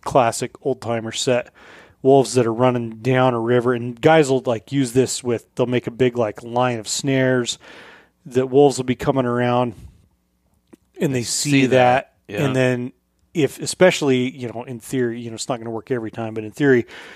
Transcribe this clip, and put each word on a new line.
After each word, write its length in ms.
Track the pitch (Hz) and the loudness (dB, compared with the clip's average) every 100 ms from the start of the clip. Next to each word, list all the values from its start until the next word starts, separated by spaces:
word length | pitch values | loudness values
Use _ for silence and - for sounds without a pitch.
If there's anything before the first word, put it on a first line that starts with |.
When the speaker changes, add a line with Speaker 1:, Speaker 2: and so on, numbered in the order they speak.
Speaker 1:
classic 500 | - - 117 - 123 - 139 | -2 2 2 0 -8 -8 -6
old-timer 460 | 127 113 117 113 | -6 -4 -6 -6
set. 380 | - - 123 - _ - - - _ | -6 -2 -2 -2 _ -20 -20 -20 _
Wolves 320 | 135 139 117 | 4 4 4
that 120 | 123 113 | 0 0
are 80 | |
running 440 | 110 127 123 117 113 | 2 0 0 -6 -6
down 360 | 117 127 127 | -2 2 2
a 60 | 120 | 0
river, 340 | 113 123 120 | 0 2 2
and 260 | 120 120 120 | -2 -6 0
guys 300 | - 160 135 | 4 4 4
will, 140 | 135 123 | 0 -2
like, 280 | 113 - | -6 -4
use 180 | 139 127 | -2 0
this 320 | 123 120 - | 2 0 -2
with, 300 | 123 113 - - | -4 -6 -6 -4
they'll 100 | 123 | -2
make 220 | 123 - | -2 -4
a 40 | |
big, 260 | 113 127 120 | 0 0 0
like, 260 | 107 - | -4 -4
line 360 | 120 117 127 117 | -6 -2 0 -2
of 80 | 104 | -6
snares 680 | - 139 135 131 127 117 - - - - - _ _ - | -6 -2 0 2 0 -2 -8 -14 -20 -20 -20 _ _ -4
that 220 | 123 131 | -2 0
wolves 280 | 127 143 127 | 4 4 2
will 60 | |
be 120 | 127 123 | -4 -2
coming 300 | 143 135 123 | -2 -2 0
around, 480 | 120 123 123 123 104 - _ _ _ _ _ _ _ _ - _ - | 0 0 0 -2 -6 -20 _ _ _ _ _ _ _ _ -20 _ -6
and 160 | 170 131 | -2 -2
they 80 | |
see 280 | 113 - 147 | -4 -6 0
Speaker 2:
See 140 | 139 131 | 2 4
that. 460 | 127 123 127 - _ _ | 6 6 4 -2 _ _
Speaker 1:
that, 60 | |
Speaker 2:
Yeah. 120 | 104 143 | -4 -2
Speaker 1:
and 100 | 131 | 0
then 360 | 127 123 123 - _ _ _ | 0 0 -6 -12 _ _ _
if, 240 | 175 135 - | -2 -2 -2
especially, 680 | 156 - 185 - 147 131 127 | -10 4 4 4 0 0 0
you 200 | 143 123 | -6 -12
know, 140 | 107 | -12
in 160 | 123 120 | -12 -14
theory, 380 | - 135 120 117 | -8 -4 -2 -4
you 80 | 117 | -10
know, 60 | 113 | -12
it's 120 | - | -8
not 100 | 123 | -8
gonna 120 | 113 | -8
work 200 | 113 - | -12 -6
every 200 | 127 110 | -6 -6
time, 220 | - 113 | -8 -8
but 100 | 110 | -8
in 80 | 107 | -12
theory, 340 | - 143 127 113 - - | 0 4 4 2 -12 -20